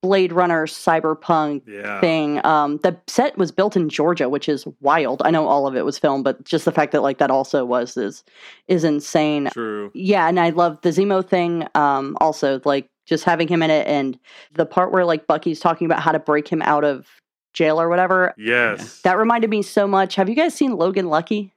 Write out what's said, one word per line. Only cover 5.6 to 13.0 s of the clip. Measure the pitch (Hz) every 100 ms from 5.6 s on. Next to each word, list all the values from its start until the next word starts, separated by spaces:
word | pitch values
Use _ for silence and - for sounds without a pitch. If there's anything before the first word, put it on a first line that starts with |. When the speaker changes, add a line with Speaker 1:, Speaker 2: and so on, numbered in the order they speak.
| 139
Speaker 1:
of | 131
it |
was | 98 135
filmed, | 151 139
but | 135 131
just | - 165
the | -
fact | 160 147
that, | 151
like, | 131 135
that | 139
also | 131 135 143
was | 123 123 120 -
is, | 104 - _ _ - - _
is | 180
insane. | 160 147 143 165 151 147 143
Speaker 2:
True. | - 113 107 101
Speaker 1:
Yeah, | - 190 202 165
and | 180
I | 170
love | 165 175 151
the | 180
Zemo | 165 196 190 185
thing, | 185 170 170 156
um, | - 147 139 139 -
also, | 160 151 143 135
like, | 147 139 139 _